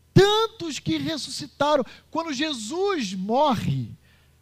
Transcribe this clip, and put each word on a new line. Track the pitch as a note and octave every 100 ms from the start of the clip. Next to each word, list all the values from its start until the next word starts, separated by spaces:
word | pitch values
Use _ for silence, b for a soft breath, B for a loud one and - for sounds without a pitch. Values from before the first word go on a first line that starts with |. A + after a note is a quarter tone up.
| _
tantos | - G4+ G#4+ A4+ A4+ E4+ B3+
que | - D#4+
ressuscitaram. | C#4 D#4 - C4 D4 - C#4+ D4 A#3 B B
Quando | D4+ E4
Jesus | B3+ D#4+ C4 G#3+ E4 G4 F#4 G#3 F#3+
morre | F#3+ A#3+ D4+ A3 - C3+ A2+ - b b b b